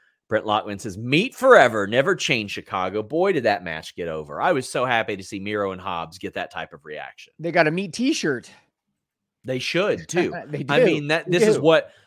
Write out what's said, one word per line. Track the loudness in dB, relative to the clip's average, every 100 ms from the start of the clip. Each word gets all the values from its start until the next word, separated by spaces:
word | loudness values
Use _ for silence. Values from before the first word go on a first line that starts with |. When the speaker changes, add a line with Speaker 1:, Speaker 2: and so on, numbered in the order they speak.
| _ _ -4
Speaker 1:
Brent | -2 0
Lockman | 0 -2 -8
says, | -10 -10
"Meat | 0 0 0 2
forever, | 8 8 8 4 2
never | 2 2 0
change | 0 -2 -4
Chicago." | -10 -6 -4 -2 -4
Boy, | -4 -2 0
did | 0
that | 0 0
match | -2 -8 -10 -8
get | -6
over. | -6 -8 -4
I | 0
was | 0 -2
so | -4 0
happy | 0 -2 -6
to |
see | -8 -10
Miro | -6 -4 -4
and | -4
Hobbs | -6 -6 -8 -10
get | -10
that | -8 -8
type | -10 -12
of | -14 -14
reaction. | -14 -14 -18 -20 -12
Speaker 2:
They | -2
got | 0 2
a |
meat | 0 -6
t-shirt. | -4 -4 -2 -4 -4 -8 -20 _ _ _ _ _ _ _ _
Speaker 1:
They | -8 -6
should, | -4 -2 0 -2 -4
Speaker 2:
<laughs> |
Speaker 1:
too. | -2 -2 -4 -8
Speaker 2:
They | -8 0
Speaker 1:
I | 4
Speaker 2:
do. | 4
Speaker 1:
mean, | 2 0
that, | -2 0
Speaker 2:
They | 4
Speaker 1:
this | 4
is | 4
Speaker 2:
do. |
Speaker 1:
what, | 6 4 4 -8